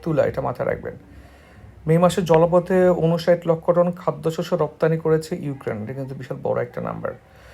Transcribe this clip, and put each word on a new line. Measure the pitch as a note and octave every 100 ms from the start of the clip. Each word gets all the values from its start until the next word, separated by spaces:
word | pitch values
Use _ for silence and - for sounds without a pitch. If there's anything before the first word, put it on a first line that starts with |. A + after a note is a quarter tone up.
তুলা, | E3+ D3 A#2+
এটা | D3
মাথায় | C3+ B2 -
রাখবেন। | - - - - - - - - - - - D3+
মে | E3
মাসে | F3 F3+
জলপথে | E3 D#3+ E3+ F3 F3 F#3 F3+
ঊনষাট | E3+ D#3+ E3+ E3 F3 E3+
লক্ষ | E3 E3
টন | F3 F3
খাদ্যশস্য | F3 - D3 D#3 D#3+ F3 F3
রপ্তানি | D3+ - D#3+ D#3+
করেছে | D#3+ D#3+ D#3+ F3+
ইউক্রেন, | C#3+ C3+ - G#2+
এটা | G#2+
কিন্তু | C3 C3+ C3+
বিশাল | B2+ C3
বড় | B2 A#2+
একটা | A#2+ -
নাম্বার। | A1+ - - - _ - -